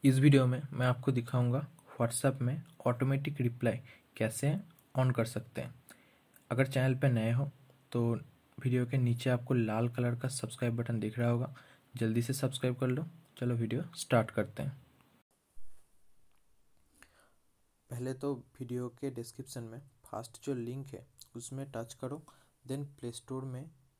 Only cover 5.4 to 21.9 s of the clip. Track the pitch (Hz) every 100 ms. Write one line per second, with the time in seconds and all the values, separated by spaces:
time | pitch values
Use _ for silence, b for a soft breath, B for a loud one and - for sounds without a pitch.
5.4 | - - 123 - - B B B B -
6.4 | _ 120 131 135 131 131 139 120 110 120
7.4 | 143 - - - _ 120 117 117 - _
8.4 | _ - 131 123 123 135 120 120 131 123
9.4 | 123 127 110 110 120 120 120 120 131 -
10.4 | - - 120 117 117 117 107 113 120 120
11.4 | 135 139 B B _ 123 113 113 117 131
12.4 | 135 - 127 123 131 123 - - - -
13.4 | 123 120 113 117 165 - - 123 110 -
14.4 | 104 - 143 - - _ _ _ _ _
15.4 | _ - - - - - - - - _
16.4 | _ _ _ _ _ _ b b b b
17.4 | _ _ _ _ _ 120 127 131 143 131
18.4 | - - 120 123 123 120 139 123 117 -
19.4 | 131 127 113 117 139 _ - - 120 -
20.4 | - 127 117 135 139 139 - _ - 120
21.4 | 117 135 139 127 117